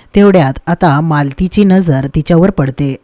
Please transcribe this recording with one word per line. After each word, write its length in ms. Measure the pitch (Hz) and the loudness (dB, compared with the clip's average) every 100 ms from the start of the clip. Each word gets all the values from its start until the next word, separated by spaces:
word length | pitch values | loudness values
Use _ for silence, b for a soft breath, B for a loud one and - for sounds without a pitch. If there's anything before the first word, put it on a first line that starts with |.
| b 202 | b 2
तेवढ्यात 440 | 202 185 135 131 - | 4 4 2 -2 -6
आता 320 | 175 180 139 | -2 0 0
मालतीची 640 | 160 147 143 135 180 - | 0 -2 -2 -4 -4 0
नजर 440 | 196 185 170 135 135 156 | 2 2 2 -2 -2 -4
तिच्यावर 340 | - 170 190 | 0 2 2
पडते. 460 | 196 139 131 139 131 | 0 -4 -4 -6 -6